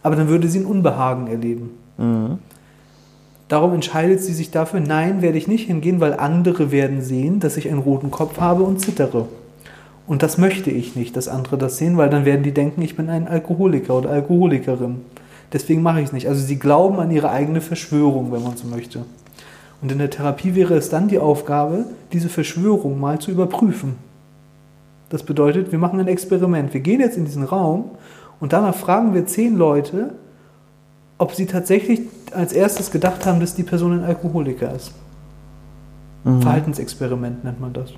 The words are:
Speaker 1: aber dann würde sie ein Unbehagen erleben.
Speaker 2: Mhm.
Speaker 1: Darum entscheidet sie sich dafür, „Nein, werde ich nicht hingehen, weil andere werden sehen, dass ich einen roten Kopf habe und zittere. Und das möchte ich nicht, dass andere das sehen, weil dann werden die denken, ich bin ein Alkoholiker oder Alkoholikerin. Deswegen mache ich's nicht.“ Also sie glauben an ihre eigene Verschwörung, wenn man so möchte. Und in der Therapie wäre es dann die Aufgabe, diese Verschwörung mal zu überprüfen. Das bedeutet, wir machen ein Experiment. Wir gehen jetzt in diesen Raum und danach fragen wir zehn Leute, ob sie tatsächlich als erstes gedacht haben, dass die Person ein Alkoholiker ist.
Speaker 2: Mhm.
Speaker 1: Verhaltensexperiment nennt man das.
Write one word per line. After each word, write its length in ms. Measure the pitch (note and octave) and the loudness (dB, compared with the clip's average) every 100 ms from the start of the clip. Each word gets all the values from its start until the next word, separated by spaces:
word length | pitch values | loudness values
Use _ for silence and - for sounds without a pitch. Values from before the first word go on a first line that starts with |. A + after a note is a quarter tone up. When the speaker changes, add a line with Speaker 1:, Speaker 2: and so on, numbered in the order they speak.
Speaker 1:
aber 140 | D#3 D#3 | 2 2
dann 120 | D#3 | 2
würde 200 | E3+ E3+ | 2 2
sie 120 | F#3 | 0
ein 60 | F#3+ | 0
Unbehagen 600 | G3 D#3+ B2 B2+ B2+ A#2+ | 2 2 2 -2 -2 -4
erleben. 440 | A2+ A#2 A#2 A#2+ - - - | -4 -4 -6 -10 -16 -20 -4
Speaker 2:
Mhm. 420 | A#2 A2+ A2 F3+ - - _ _ _ _ _ _ _ _ _ | 0 0 -2 -6 -10 -20 _ _ _ _ _ _ _ _ _
Speaker 1:
Darum 260 | D3+ F3 | 2 2
entscheidet 480 | E3+ - D#3 E3+ F#3+ | 0 -2 0 2 2
sie 100 | F#3+ | 0
sich 160 | D#3+ D#3+ | -4 -2
dafür, 280 | D#3+ D#3+ G3 | -2 -2 -2
„Nein, 420 | D3 D#3 E3+ G3 | 0 0 0 2
werde 160 | E3+ D#3 | 0 0
ich 100 | F3 | 0
nicht 200 | A3+ A3+ | -2 0
hingehen, 320 | E3 D#3+ F3+ | -2 0 2
weil 140 | D#3 C#3+ | 2 0
andere 560 | C#3+ E3+ F3+ F3 C#3+ | 0 2 2 2 2
werden 300 | C#3 C3+ C#3 | 2 0 -2
sehen, 380 | B2+ B2+ C#3 G3+ | -2 -2 0 0
dass 180 | D#3+ D#3+ | 0 -2
ich 120 | C#3 | -4
einen 100 | D3 | -2
roten 300 | C3+ C3+ C#3 | 0 0 -2
Kopf 300 | - D#3 - | -4 -6 0
habe 240 | F3 F3+ | 2 2
und 160 | F#3+ F#3+ | 2 0
zittere. 480 | - - C3 A#2+ A2 - - - - - - - - | -2 0 0 0 -4 -12 -20 -20 -20 -20 -20 -20 -4
Und 160 | C#3 | 0
das 140 | D#3 F3 | 0 4
möchte 340 | F#3+ F#3+ - | 2 2 -2
ich 240 | C3 A#2+ B2 | -2 -4 -6
nicht, 200 | A#2 C3 | -6 -6
dass 120 | B2+ | -6
andere 300 | A#2+ B2+ C3+ | -6 -4 -2
das 200 | C3 - | -2 -2
sehen, 180 | E3 F3 | 2 4
weil 120 | C#3+ | 4
dann 160 | C#3+ C#3+ | 4 4
werden 180 | C#3+ | 2
die 80 | C#3+ | 2
denken, 280 | C#3+ D3 - | 0 0 -2
ich 140 | D#3+ - | -6 -4
bin 140 | D#3+ | -4
ein 180 | E3 E3 | -2 -2
Alkoholiker 640 | E3 E3 E3+ F#3+ E3 - E3+ | -4 -2 2 2 2 2 0
oder 140 | - | 2
Alkoholikerin. 920 | C#3+ C#3 F3 F3+ C#3 C3 B2 A#2+ B2 - - - - - | -2 2 4 4 2 0 -2 -4 -6 -12 -20 -20 -20 -8
Deswegen 300 | D3 - D#3+ | -6 0 2
mache 180 | E3 D#3+ | 2 2
ich's 100 | C#3+ | 0
nicht.“ 160 | C3+ - | -4 -2
Also 140 | C#3 | -2
sie 140 | C3+ C#3+ | -2 0
glauben 420 | C#3+ D3 F#3+ F#3+ | 4 6 6 2
an 120 | E3+ | 2
ihre 180 | D#3 C#3+ | 2 2
eigene 320 | B2+ D3 E3 | 0 0 -2
Verschwörung, 680 | D#3+ D#3+ - D3 D3 C3 B2 | -4 -8 -2 2 4 2 -2
wenn 100 | A#2+ | -4
man 140 | B2 A#2+ | -6 -8
so 80 | A#2+ | -8
möchte. 380 | A#2 A#2 A#2+ A#2+ - - - - - - - | -10 -10 -14 -14 -18 -20 -20 -20 -20 -20 -10
Und 100 | C3+ | -4
in 80 | C#3 | -2
der 100 | C#3+ | -2
Therapie 460 | - C#3+ C#3 F#3 F#3 | -2 -4 -2 0 2
wäre 180 | F3+ D#3+ | 4 2
es 140 | - | 2
dann 180 | D#3 G3+ | 0 2
die 120 | - | 2
Aufgabe, 680 | D3+ D3 - D3 D3 F3+ A#3+ - - | 2 0 0 0 0 -2 -6 -10 -6
diese 160 | F3 E3 | -4 -2
Verschwörung 680 | - D3+ E3+ G3+ G#3 C#3+ C#3 | -4 -4 0 2 2 0 -2
mal 200 | C#3 D3+ | -2 -4
zu 100 | G#3 | -2
überprüfen. 640 | F3+ F3+ - G#3+ - C#3 B2 - - _ - - - - - - - - | -2 -2 2 2 2 -6 -8 -14 -20 _ -20 -20 -20 -20 -20 -20 -20 -10
Das 120 | D3+ | -8
bedeutet, 500 | - D3 C#3+ E3+ - | -4 2 4 2 0
wir 60 | D#3+ | 0
machen 200 | F3 F#3+ | 0 0
ein 80 | F#3 | 0
Experiment. 680 | F3+ - F#3 F3+ E3 C#3+ | -2 0 2 2 2 0
Wir 80 | C3+ | -2
gehen 180 | C#3+ B3+ | 0 2
jetzt 160 | B3 A#3 | 2 0
in 80 | D3+ | -4
diesen 180 | C#3+ | -4
Raum 480 | C3+ F#3+ E3 F3 A#3+ - - - - - | -2 0 0 0 -4 -14 -20 -20 -20 -10
und 120 | C#3+ | 0
danach 220 | F#3 G#3 F#3 | 2 2 -2
fragen 380 | - G3 A#3 | 0 2 2
wir 140 | F#3 F3+ | 2 0
zehn 280 | - A#3 G3+ | 0 0 4
Leute, 580 | D#3+ D3 C#3+ F#3 C4+ - - - _ _ _ _ _ _ _ _ | 4 4 0 -4 -6 -10 -20 -20 _ _ _ _ _ _ _ _
ob 140 | B2+ - | -2 -2
sie 100 | F#3 | -4
tatsächlich 560 | F#3 F3+ G3+ G3+ A3 - - - | -4 2 2 2 0 -2 -14 -12
als 180 | F3+ E3+ | -4 0
erstes 380 | - G3+ G3+ - | 2 2 0 -4
gedacht 360 | F3+ F#3 F3+ G3 | 0 0 0 0
haben, 140 | E3+ | 2
dass 140 | F3 | 0
die 80 | - | -2
Person 360 | F3 F3 F3 F3 | -2 0 0 0
ein 40 | |
Alkoholiker 720 | E3+ E3 F3 E3 C#3 B2+ B2 | -2 -2 -2 -2 -4 -4 -6
ist. 180 | C3 - - - - - - - - - - - - - - | -6 -12 -20 -20 -20 -20 -20 -20 -20 -20 -20 -20 -20 -20 -4
Speaker 2:
Mhm. 180 | B2+ B2+ | 2 4
Speaker 1:
Verhaltensexperiment 1000 | B2 B2+ D3+ C#3 - - B2+ B2 A#2+ A#2+ | 4 4 0 -4 -8 -6 -4 -4 -6 -8
nennt 180 | B2+ B2 | -8 -8
man 120 | B2+ | -8
das. 180 | B2+ C3 | -8 -10